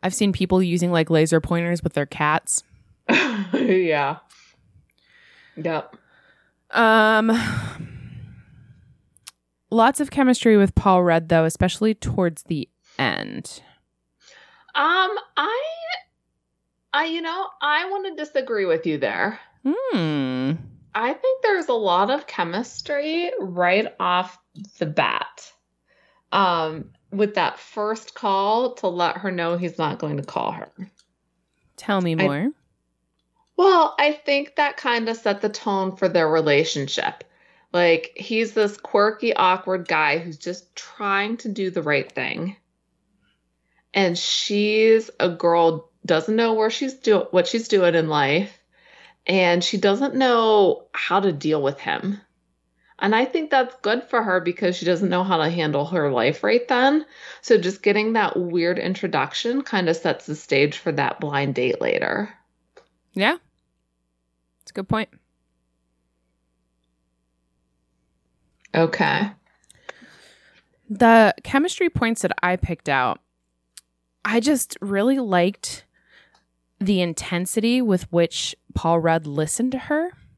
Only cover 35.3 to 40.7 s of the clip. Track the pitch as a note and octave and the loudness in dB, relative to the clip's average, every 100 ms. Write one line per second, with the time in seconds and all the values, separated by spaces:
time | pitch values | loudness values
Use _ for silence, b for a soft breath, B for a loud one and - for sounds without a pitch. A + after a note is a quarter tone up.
35.3 | G3+ G#3+ G#3 - G3 F#3+ F#3 F#3 E3+ D#3 | -2 -4 -4 -4 -2 -2 -2 0 2 2
36.3 | D#3+ D#3 C#3+ D#3+ D3 C3+ - - - - | 2 4 2 2 -4 -6 -4 -4 -6 -20
37.3 | b b b b F3 F3 E3 - - G3+ | b b b b 2 4 2 0 -16 -6
38.3 | A3 A3+ A3 G#3 G#3 - G3+ G#3 G#3+ A#3 | -2 -2 0 -2 -2 -2 2 2 0 -2
39.3 | - F#3 F#3 F#3 F#3 E3+ D#3+ D3+ D3+ E3+ | 2 2 2 -2 -6 -2 0 2 0 -4
40.3 | D3+ - F#3 _ | -10 -10 -12 _